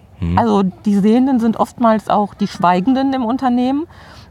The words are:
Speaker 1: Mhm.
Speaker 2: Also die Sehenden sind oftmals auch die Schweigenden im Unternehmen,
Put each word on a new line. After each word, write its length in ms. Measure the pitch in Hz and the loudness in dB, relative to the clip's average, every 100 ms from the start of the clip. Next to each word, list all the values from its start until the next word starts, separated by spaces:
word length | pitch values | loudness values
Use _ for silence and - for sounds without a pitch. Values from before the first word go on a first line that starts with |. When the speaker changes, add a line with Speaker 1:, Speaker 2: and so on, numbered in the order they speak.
| - - | -18 -8
Speaker 1:
Mhm. 180 | 85 87 | -2 0
Speaker 2:
Also 240 | 226 202 | 0 0
die 320 | 190 - 214 | -2 -4 -2
Sehenden 460 | 202 202 233 262 254 | 0 2 2 2 0
sind 180 | 226 - | 0 -2
oftmals 500 | - - 233 220 - | -4 -2 0 0 0
auch 240 | 202 202 | -2 -2
die 140 | - 202 | -4 -6
Schweigenden 680 | - 175 180 190 262 269 | 0 0 2 2 0 0
im 120 | 262 | -2
Unternehmen, 640 | 220 262 262 247 247 277 339 - - - - | -2 -2 0 0 0 -2 -6 -12 -20 -20 -18